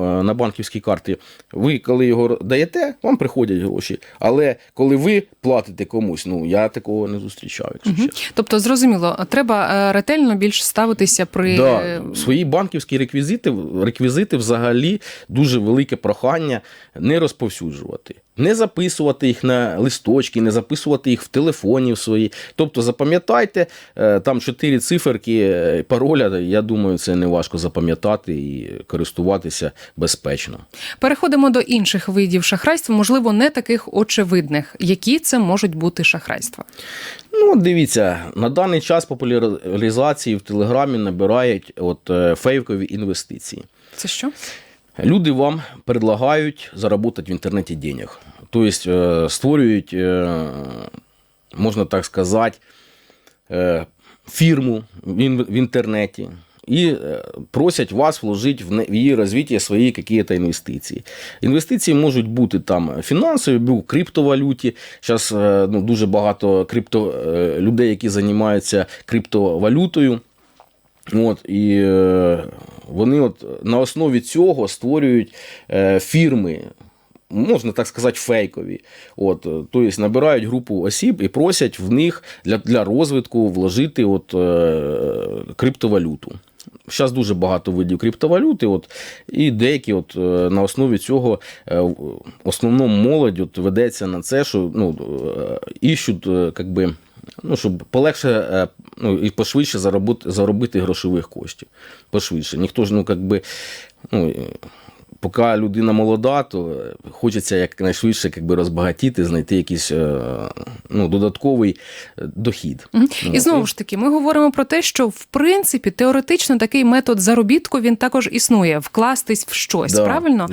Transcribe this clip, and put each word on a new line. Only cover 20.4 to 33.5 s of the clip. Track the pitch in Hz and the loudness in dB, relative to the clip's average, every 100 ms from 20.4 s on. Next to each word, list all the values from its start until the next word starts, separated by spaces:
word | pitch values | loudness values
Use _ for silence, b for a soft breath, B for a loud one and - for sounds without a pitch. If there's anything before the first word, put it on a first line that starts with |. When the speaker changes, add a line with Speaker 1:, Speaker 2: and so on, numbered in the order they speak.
Speaker 1:
не | 113 | 2
записувати | 113 - 147 147 139 131 | 0 -2 -6 -2 -2 0
їх | 120 | -2
в | - | -2
телефоні | 131 160 - 98 131 127 | 0 0 -2 0 0 0
в | 107 | -2
свої. | - 110 107 B B - | 0 0 0 B B -4
Тобто | 156 123 | -2 0
запам'ятайте, | 120 123 143 175 - 240 214 185 170 B B - | -2 0 0 0 2 0 0 -2 -4 B B 0
е, | 107 101 | 2 2
там | 139 127 | 2 -2
чотири | 127 120 151 127 | -2 -2 0 0
циферки, | - 175 143 113 113 113 | 2 0 0 -2 0 2
е, | 98 87 85 82 | 2 2 2 0
пароля, | - 123 143 151 104 92 | 0 0 2 2 2 0
я | 90 104 | 0 0
думаю, | 107 107 98 87 | 0 0 0 -2
це | - 90 | 0 0
не | 90 | 2
важко | 87 - 85 | 0 -2 -4
запам'ятати | 85 85 85 80 104 104 - | -4 -2 -2 0 0 -2 -4
і | 73 71 65 53 - - | -8 -6 -10 -12 -14 -8
користуватися | 82 85 - 90 98 80 - 76 B B - | -6 -6 -2 0 0 -2 -6 -8 B B -6
безпечно. | 82 - 71 69 - - - B B B | -4 -2 -4 -6 -8 -14 -18 B B B
Speaker 2:
Переходимо | 269 285 339 277 277 | -2 0 2 4 4
до | 247 | 4
інших | - 233 185 190 - | 2 0 0 -2 0
видів | 196 190 180 | 0 2 2
шахрайства, | - 190 294 330 - 214 | 0 0 0 0 0 0
можливо, | 208 262 233 | 4 2 2
не | 208 | 2
таких | 269 | 2